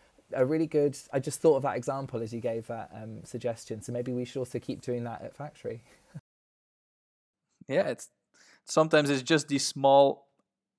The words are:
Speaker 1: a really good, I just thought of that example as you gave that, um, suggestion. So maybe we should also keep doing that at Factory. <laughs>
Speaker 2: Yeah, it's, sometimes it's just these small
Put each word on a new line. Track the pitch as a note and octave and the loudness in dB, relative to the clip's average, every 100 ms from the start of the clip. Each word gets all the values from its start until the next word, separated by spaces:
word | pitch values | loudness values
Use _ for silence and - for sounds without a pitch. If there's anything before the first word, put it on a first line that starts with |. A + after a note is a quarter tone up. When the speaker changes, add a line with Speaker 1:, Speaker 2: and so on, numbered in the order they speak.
| _ _ - | _ _ -4
Speaker 1:
a | - | 0
really | C3 D#3+ D#3+ | 2 2 2
good, | D3+ D3 - - | 2 2 0 -6
I | C#3 | -4
just | C3+ - | -4 2
thought | D#3+ C3+ | 4 4
of | |
that | C3+ A2 | 2 -2
example | B2 C3+ C3+ A#2+ | -4 -6 -6 -6
as | A2+ | -6
you | A#2 | -6
gave | A#2 A2+ A2 | -4 -4 -6
that, | A2+ F2 | -10 -10
um, | A2 A2 A2 | -14 -14 -14
suggestion. | - A#2+ A#2+ A2+ - A2 | -12 -6 -6 -6 -8 -10
So | A2+ | -8
maybe | A#2+ B2 | -6 -4
we | B2 B2 | -4 -6
should | C3+ | -6
also | B2 B2 | -6 -6
keep | - - | -6 -8
doing | - A#2+ | -6 -6
that | A#2+ A2+ | -6 -10
at | - - | -14 -14
Factory. | C#3+ - A#2+ A#2 - _ _ D3+ | -16 -12 -12 -12 -14 _ _ -20
<laughs> | - _ _ _ _ _ _ _ _ _ _ _ _ _ - | -20 _ _ _ _ _ _ _ _ _ _ _ _ _ -4
Speaker 2:
Yeah, | C#3+ F3+ | -2 -2
it's, | A#2 - _ _ _ _ _ - | -4 -12 _ _ _ _ _ -2
sometimes | - D#3+ D#3 C#3+ | 2 6 4 4
it's | C#3 | 2
just | B2+ D#3+ C#3 | 2 2 2
these | C#3+ - | -2 -2
small | C#3 C#3 C#3 C#3 - _ _ _ _ _ | 2 6 8 8 4 _ _ _ _ _